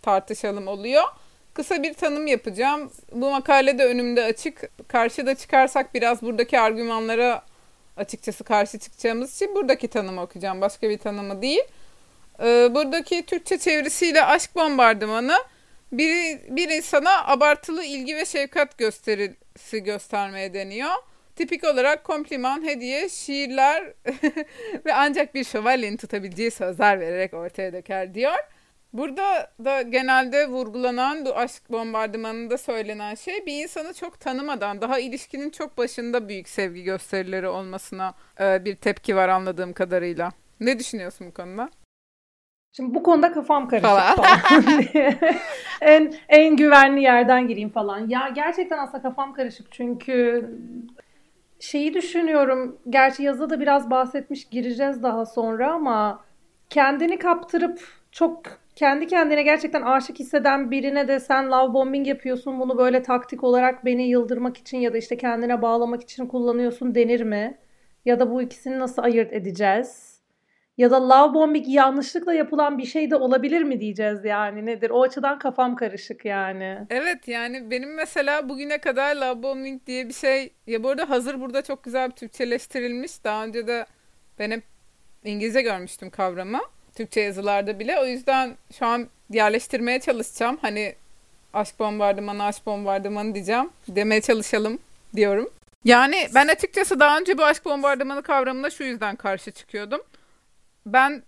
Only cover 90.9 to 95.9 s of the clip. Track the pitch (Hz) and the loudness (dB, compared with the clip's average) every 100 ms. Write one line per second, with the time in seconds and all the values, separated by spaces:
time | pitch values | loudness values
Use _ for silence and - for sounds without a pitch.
90.9 | - - - _ _ _ - 208 - 214 | -10 -20 -20 _ _ _ -6 -6 -4 -6
91.9 | 208 202 202 208 202 208 208 - 208 202 | 0 0 0 -4 -4 -4 -4 -6 -6 -2
92.9 | 196 202 208 214 202 185 233 311 - - | -4 -4 -6 -6 -6 -2 -2 -2 -6 -8
93.9 | 190 208 220 220 226 208 220 214 233 - | -2 2 0 2 0 0 -2 -2 -6 -12
94.9 | - - 220 208 202 269 - _ _ 226 | -20 -10 0 2 2 -2 -8 _ _ 6